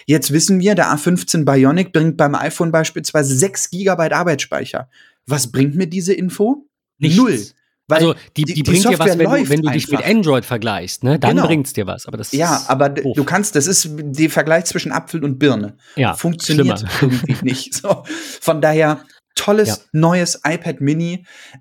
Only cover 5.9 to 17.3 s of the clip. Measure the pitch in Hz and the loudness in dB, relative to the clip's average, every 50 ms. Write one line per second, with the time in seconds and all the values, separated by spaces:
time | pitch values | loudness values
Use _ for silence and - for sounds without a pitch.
5.9 | 175 190 170 185 196 - 180 180 - - 202 226 285 294 - _ _ _ _ _ | -4 -4 -2 -2 -2 0 -2 -6 -2 -2 0 0 0 -2 -6 _ _ _ _ _
6.9 | _ _ 147 156 165 208 262 226 156 110 101 - _ _ _ _ _ _ _ - | _ _ 0 2 4 4 4 4 2 -2 -6 -10 _ _ _ _ _ _ _ 0
7.9 | 151 160 165 165 - - - - _ - 151 143 180 156 143 - 175 180 196 196 | 2 2 4 2 2 -2 -8 -10 _ -4 -4 -2 -2 -2 0 2 2 4 4 2
8.9 | 190 160 160 196 175 170 165 - 269 285 262 135 143 156 156 147 - 156 - - | 2 2 2 2 4 2 2 2 2 0 2 2 2 2 2 0 -2 -2 -2 -2
9.9 | 143 139 - - 214 226 190 156 135 127 - - 127 110 107 117 101 90 87 92 | -4 -2 0 2 2 2 4 2 2 0 0 -2 -6 -4 -4 -4 -4 -4 -6 -10
10.9 | - - - 123 147 160 - - - 175 165 156 165 151 131 - - 107 101 92 | -10 -2 0 0 2 2 2 2 4 4 2 2 2 0 0 -2 -4 -6 -6 -6
11.9 | 92 - - - 110 110 104 - - 139 165 175 147 117 - - 139 131 143 143 | -8 -10 -10 -12 -12 -10 -8 -6 -2 -2 0 0 0 -2 0 -2 2 2 2 0
12.9 | 139 147 135 135 113 147 143 139 165 190 202 - - 151 131 185 190 - - 160 | 0 -2 -4 -2 -2 -2 -2 0 0 -2 -2 0 0 0 0 2 0 0 -2 -2
13.9 | 151 151 151 143 131 151 156 156 - 165 143 156 160 175 175 - - 180 - - | -8 -10 -8 -8 -2 0 0 2 2 0 2 2 2 2 0 -2 -6 -4 -6 -4
14.9 | - 160 - - - 165 143 143 131 131 147 143 123 107 104 101 - _ _ _ | -6 -6 -6 -6 -8 -4 -4 -4 -2 2 2 2 2 0 -4 -8 -10 _ _ _
15.9 | - 151 131 104 82 - - 170 165 165 - - 156 147 135 123 107 101 110 92 | -4 0 0 0 0 -2 -2 -4 -4 -4 -4 0 2 2 2 2 0 -2 -4 -6
16.9 | - - 147 127 127 120 - 139 | -2 0 0 2 2 0 -2 -4